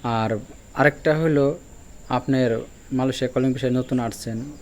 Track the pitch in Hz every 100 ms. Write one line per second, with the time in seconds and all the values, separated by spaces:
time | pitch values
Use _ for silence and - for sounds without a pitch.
0 | 120 113 110 110 - - - - 143 -
1 | 165 156 165 143 139 165 - - - -
2 | - 127 123 135 123 113 - - - 131
3 | 131 127 127 127 131 123 131 127 127 127
4 | 117 110 - 113 135 147